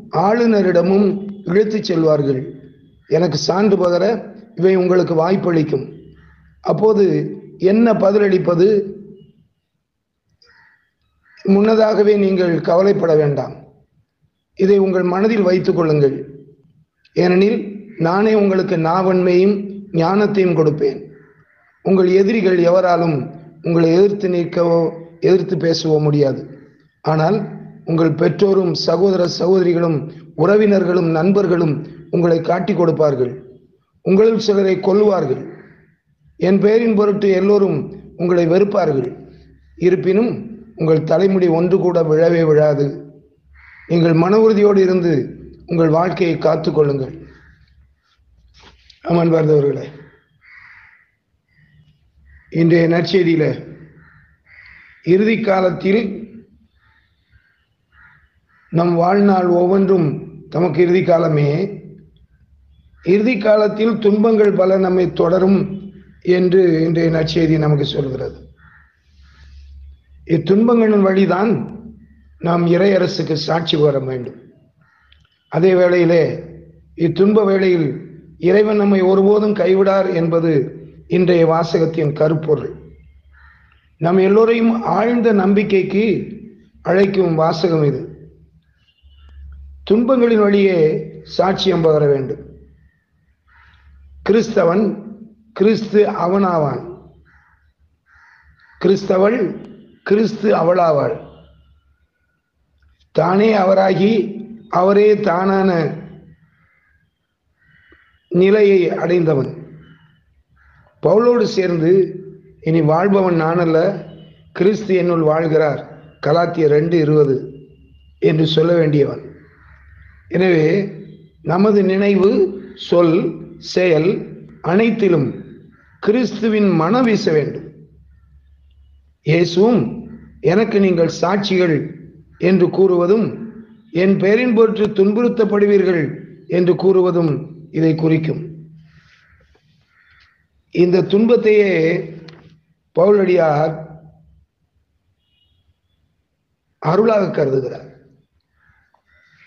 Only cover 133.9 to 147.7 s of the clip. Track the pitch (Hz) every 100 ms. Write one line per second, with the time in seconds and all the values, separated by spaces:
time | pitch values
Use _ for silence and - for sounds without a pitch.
133.9 | 160 190 180 185 220 254 220 220 190 214
134.9 | - 196 214 240 240 202 202 202 202 185
135.9 | 170 139 - - - - 175 180 170 190
136.9 | 185 180 170 165 139 - - - 160 160
137.9 | 156 160 160 156 - - - - - _
138.9 | _ _ _ _ _ _ _ _ _ _
139.9 | _ _ _ _ _ _ _ _ 165 180
140.9 | 180 - 202 226 233 214 214 202 170 160
141.9 | 175 - - - - - _ _ _ _
142.9 | - 190 208 185 180 160 147 160 - -
143.9 | - - _ _ _ _ _ _ _ _
144.9 | _ _ _ _ _ _ _ _ _ _
145.9 | _ _ _ _ _ _ _ _ _ 147
146.9 | 180 226 214 175 147 139 131 123